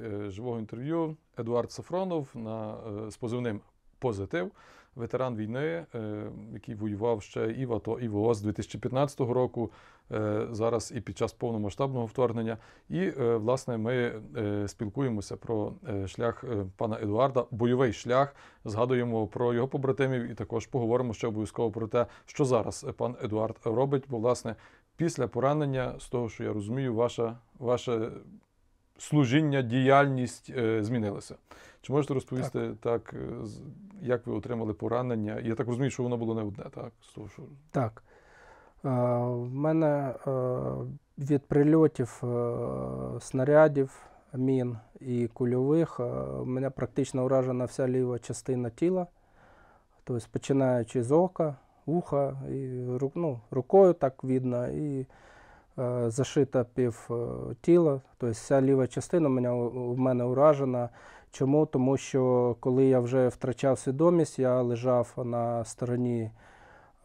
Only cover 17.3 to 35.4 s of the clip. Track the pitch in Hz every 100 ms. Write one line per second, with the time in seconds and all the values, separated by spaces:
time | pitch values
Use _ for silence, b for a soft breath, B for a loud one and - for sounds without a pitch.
17.3 | 120 - 107 120 123 127 101 120 127 139
18.3 | - B B 120 107 123 127 120 113 104
19.3 | 123 120 120 131 147 131 127 135 127 117
20.3 | - 110 113 - 135 113 123 123 104 123
21.3 | 107 104 - 117 107 110 123 117 B B
22.3 | - 135 120 101 - 139 - 120 123 123
23.3 | 107 110 - 117 113 139 143 139 120 117
24.3 | 120 117 107 b b b - 170 - 120
25.3 | 120 131 151 143 131 123 135 - 123 113
26.3 | - 110 107 101 127 131 110 120 - 117
27.3 | 120 _ - 120 123 - 113 110 - -
28.3 | - _ _ _ _ _ - - 151 123
29.3 | 143 151 139 120 127 131 139 143 131 123
30.3 | - - - 113 110 104 120 104 101 -
31.3 | - - B B B - 139 139 131 -
32.3 | 127 127 123 117 110 120 117 - 127 123
33.3 | 117 113 110 143 - - - 123 123 120
34.3 | 110 110 117 110 104 110 120 127 113 104
35.3 | 110